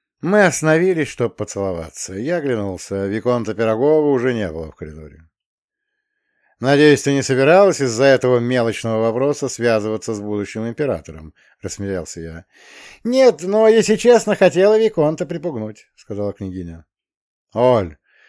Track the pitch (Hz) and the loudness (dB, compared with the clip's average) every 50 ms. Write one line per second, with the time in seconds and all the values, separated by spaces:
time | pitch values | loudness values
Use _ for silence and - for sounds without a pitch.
0 | _ _ _ _ - 165 202 214 196 170 - - 156 156 156 165 180 190 180 160 | _ _ _ _ -4 0 2 2 2 2 0 0 0 2 2 2 2 0 0 -2
1 | 143 - - - 123 110 - - 104 - - 104 98 95 87 82 80 76 - - | -4 -4 -4 -4 -4 -4 -4 -8 -10 -8 -6 -6 -4 -4 -4 -6 -10 -12 -14 -14
2 | - - 95 98 120 151 175 170 143 139 120 107 101 98 92 87 - - 98 98 | -14 -12 -10 -8 -6 -4 -4 -4 -2 -2 -2 -4 -4 -6 -8 -10 -10 -8 -6 -4
3 | 98 98 104 113 - 123 123 120 107 107 101 101 113 113 110 113 135 147 156 156 | -4 -4 -4 -2 -2 -2 -2 -2 -2 -4 -4 -2 -2 -2 0 0 2 2 2 2
4 | 151 147 139 123 120 131 120 113 101 85 78 82 80 78 - - 80 78 76 80 | 2 2 2 2 0 0 -2 -2 -4 -6 -6 -8 -10 -12 -14 -16 -16 -16 -16 -18
5 | 78 73 73 80 80 80 _ _ _ _ _ _ _ _ _ _ _ _ _ _ | -20 -20 -20 -20 _ _ _ _ _ _ _ _ _ _ _ _ _ _ _ _
6 | _ _ _ _ _ _ _ _ _ _ _ - 117 135 143 143 151 151 143 - | _ _ _ _ _ _ _ _ _ _ _ -4 0 2 4 6 8 6 6 4
7 | - 143 139 139 131 - 135 123 135 147 170 190 202 190 160 - 139 123 110 113 | 2 0 -2 -2 0 0 0 2 4 4 6 6 6 4 4 2 -2 -2 0 2
8 | 135 139 135 120 - 127 127 120 120 120 127 127 117 117 104 - - 113 113 110 | 4 4 4 4 4 2 2 2 0 0 0 0 0 -2 -2 -4 -4 -4 -2 0
9 | 113 113 113 123 135 147 143 - 143 123 - - 117 120 113 107 104 110 107 104 | 0 0 0 0 0 -2 -2 -2 -6 -8 -4 -2 0 0 2 0 0 -2 -6 -6
10 | - - 110 101 101 104 104 104 101 - - 110 110 117 113 - 151 135 104 80 | -6 -6 -8 -6 -6 -6 -6 -6 -6 -6 -8 -8 -8 -8 -6 -4 -4 -4 -4 -6
11 | - - 76 78 78 78 - _ _ _ _ _ - 95 - - 98 98 95 90 | -8 -14 -18 -18 -20 -20 -20 _ _ _ _ _ -14 -12 -10 -8 -8 -6 -6 -6
12 | 78 - - 85 82 82 80 - - _ _ _ - - - - - - - _ | -8 -10 -12 -14 -14 -14 -14 -16 -18 _ _ _ -20 -20 -20 -20 -20 -20 -18 _
13 | - 226 247 262 262 240 175 143 175 185 202 220 220 220 226 226 196 202 220 - | -6 -2 2 4 4 4 4 2 -2 -2 2 4 4 6 6 4 4 2 0 2
14 | - 240 240 220 226 214 202 - 196 180 - 175 190 208 220 220 226 214 214 170 | 4 4 4 4 4 0 2 4 2 4 4 4 4 4 4 4 2 2 2 0
15 | 147 151 160 - 180 139 170 165 147 175 139 110 107 107 104 _ _ _ _ _ | 0 0 0 -4 -6 -8 -8 -8 -8 -8 -6 -6 -8 -10 -12 _ _ _ _ _
16 | _ - 104 101 104 101 98 - 104 95 92 95 87 85 82 82 - _ _ _ | _ -12 -8 -6 -6 -6 -6 -8 -10 -10 -10 -10 -12 -12 -14 -18 -20 _ _ _
17 | _ _ _ _ _ _ _ _ _ _ - 110 123 127 123 110 92 82 78 - | _ _ _ _ _ _ _ _ _ _ -2 2 2 4 4 2 0 -2 -8 -16
18 | _ _ _ _ _ | _ _ _ _ _